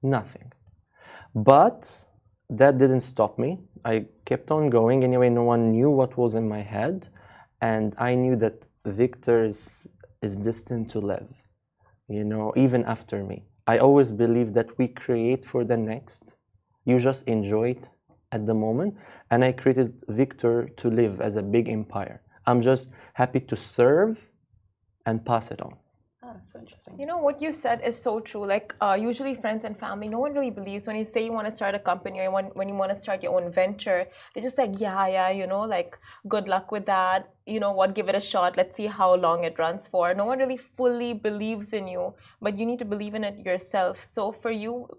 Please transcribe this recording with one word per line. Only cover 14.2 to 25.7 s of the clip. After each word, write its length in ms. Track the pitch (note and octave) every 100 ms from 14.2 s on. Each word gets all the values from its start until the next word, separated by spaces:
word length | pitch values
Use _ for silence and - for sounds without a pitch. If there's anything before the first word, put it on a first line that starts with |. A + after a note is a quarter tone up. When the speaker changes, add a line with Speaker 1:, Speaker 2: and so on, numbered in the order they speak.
| A#2 A#2 A#2
Speaker 1:
that 240 | G#2 A#2 -
we 120 | B2+
create 560 | - - A#2+ A#2 C3 -
for 180 | C3
the 140 | A#2 A#2
next. 580 | A2 A2+ - - - _ _ _ _ _ -
You 140 | B2+
just 220 | B2 C3 -
enjoy 420 | A2+ G2+ G#2+ A#2
it 180 | B2 - _ _ _ _
at 120 | A#2 G#2+
the 80 |
moment. 420 | A2 A2 A2+ F#3+ G3+ - - _
And 120 | A#2+ B2+
I 80 |
created 400 | B2+ - B2+ A#2+ - -
Victor 580 | G#2 C3+ - A#2+ A#2 - -
to 80 | A#2+
live 320 | A2+ G#2+ G2
as 160 | G#2+ G#2
a 40 |
big 280 | G2+ A2 A#2
empire. 520 | A2 G#2+ G#2 G2 - _ _ -
I'm 160 | B2
just 280 | A#2 C3 - - -
happy 260 | - B2+ C3
to 160 | - A2+
serve 640 | - - B2 D3+ G#3+ A3 _ _ _ _ _ _ _ _ -
and 200 | A2+ A2
pass 240 | A#2 A2
it 120 | -
on. 140 | -